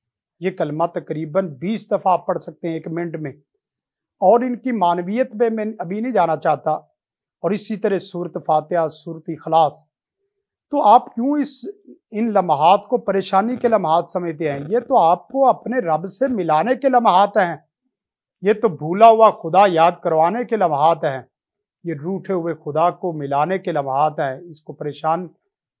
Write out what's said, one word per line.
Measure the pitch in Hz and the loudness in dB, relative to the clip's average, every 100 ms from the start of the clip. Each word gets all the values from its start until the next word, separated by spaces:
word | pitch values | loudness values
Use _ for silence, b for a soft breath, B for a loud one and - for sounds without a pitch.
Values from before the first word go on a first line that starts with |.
| _ _ _ - | _ _ _ -8
یہ | 180 | -6
کلمہ | 185 156 151 170 | -4 -4 -2 -4
تقریباً | 170 - 156 160 180 190 | -4 -8 -8 -4 -4 -4
بیس | 127 175 220 - | -6 -6 -6 -4
دفعہ | 202 190 | -2 0
آپ | 175 - | 0 -2
پڑھ | 170 | -6
سکتے | - 156 175 | -8 -12 -8
ہیں | |
ایک | 160 170 | -8 -8
منٹ | 165 170 160 | -8 -8 -8
میں۔ | 147 - _ _ _ _ _ _ _ | -10 -14 _ _ _ _ _ _ _
اور | - 190 233 | 0 4 4
ان | 254 233 | 2 -4
کی | 254 | -4
معنویت | 226 175 175 175 226 254 214 | 0 0 0 -2 -4 -4 -2
پہ | 233 | -2
میں | 220 214 214 | -2 -6 -8
ابھی | 175 208 | -8 -6
نہیں | 247 | -2
جانا | 214 165 156 | 0 0 0
چاہتا، | 165 147 156 156 - _ _ _ _ _ | -2 -2 -2 -6 -8 _ _ _ _ _
اور | 165 | -4
اسی | 202 208 208 | -4 -6 -4
طرح | 208 190 | -2 -2
سورت | - 175 170 170 160 | -4 -8 -8 -6 0
فاتحہ، | 156 151 175 160 | 0 0 -2 -2
سورت | - 165 160 160 | -6 -14 -12 -10
اخلاص۔ | 156 165 160 151 156 _ _ _ _ _ _ _ _ _ | -10 0 2 2 0 _ _ _ _ _ _ _ _ _
تو | 285 | 2
آپ | 208 240 - | 6 6 4
کیوں | - 262 294 | -6 -2 -2
اس، | 277 - 403 - - - _ | -4 -8 -14 -16 -20 -20 _
ان | 214 233 | -4 0
لمحات | 196 180 143 160 202 202 | 2 2 4 4 4 2
کو | 240 | -4
پریشانی | - 190 190 190 226 254 | -2 -2 0 0 0 0
کے | 240 | 0
لمحات | 214 165 170 170 | 0 2 0 0
سمجھتے | 180 175 156 156 | -6 -6 -4 -4
ہیں؟ | 139 147 | -6 -4
یہ | 233 | -4
تو | 240 240 | 0 4
آپ | 165 180 - | 4 2 -2
کو | 269 262 | 0 2
اپنے | 170 202 254 | 2 -2 -4
رب | 175 156 190 | 0 -2 -4
سے | - 262 | -4 -2
ملانے | 226 170 156 208 | -2 0 0 0
کے | 254 277 | 0 2
لمحات | 247 226 180 202 214 | 2 4 4 4 2
ہیں، | 175 151 _ _ _ _ _ _ _ _ | 0 -2 _ _ _ _ _ _ _ _
یہ | 185 | -2
تو | 214 220 | 0 0
بھولا | 143 151 190 226 | -2 -4 6 6
ہوا | 220 214 | 8 4
خدا | - 165 180 208 | 2 0 4 4
یاد | 160 170 170 | 4 2 2
کروانے | 170 160 165 226 | -2 2 2 0
کے | 277 214 | -4 0
لمحات | 175 143 156 160 | 0 2 2 2
ہیں، | 156 131 - _ _ _ _ _ | -2 -6 -10 _ _ _ _ _
یہ | 165 | -10
روٹھے | 147 165 190 190 | -8 -6 -8 -4
ہوئے | 185 165 | -4 -4
خدا | 160 151 151 175 | -6 -6 0 0
کو | 175 180 | 0 -6
ملانے | 156 139 139 156 190 | -6 -4 -2 0 -2
کے | 185 | -4
لمحات | 156 139 135 151 147 | -4 -2 0 0 0
ہیں۔ | 143 156 175 | -6 -6 -14
اس | 151 | -20
کو | - | -18
پریشان، | 143 151 143 156 165 170 _ _ _ _ _ | -12 -10 -6 -4 -4 -6 _ _ _ _ _